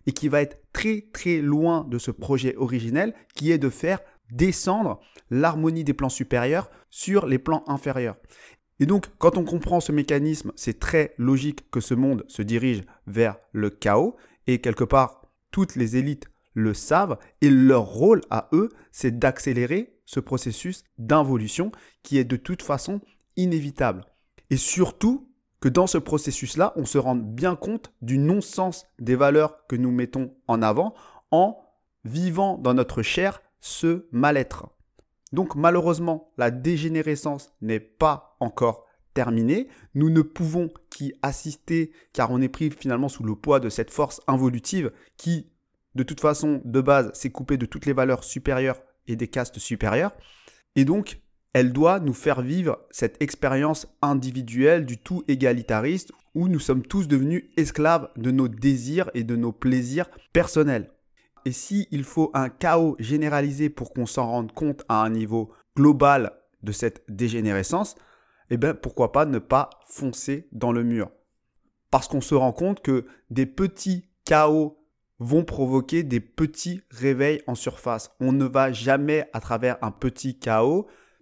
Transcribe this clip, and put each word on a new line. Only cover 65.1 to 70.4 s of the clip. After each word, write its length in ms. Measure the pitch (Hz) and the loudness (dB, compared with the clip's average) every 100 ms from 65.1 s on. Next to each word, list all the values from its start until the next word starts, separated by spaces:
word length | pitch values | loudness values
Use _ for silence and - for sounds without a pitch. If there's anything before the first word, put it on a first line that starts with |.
| 113 107 113 110 _ _ 139 | -2 -2 -4 -4 _ _ 4
global 560 | 147 143 143 139 104 - _ _ | 6 8 6 4 0 -8 _ _
de 80 | 107 | -10
cette 320 | - 117 - - | -4 -6 -6 -16
dégénérescence, 840 | 101 120 113 107 98 98 175 - - _ _ _ _ - | -4 -2 0 -2 -2 -2 -4 -4 -10 _ _ _ _ -6
eh 60 | 120 | 0
ben, 180 | 147 | 0
pourquoi 380 | - 127 - 113 | -2 -8 0 2
pas 120 | 147 | 2
ne 140 | 151 117 | 2 0
pas 320 | - 131 139 _ _ | 2 0 0 _ _
foncer 640 | - 135 - - 139 | -8 -6 -6 -6 -6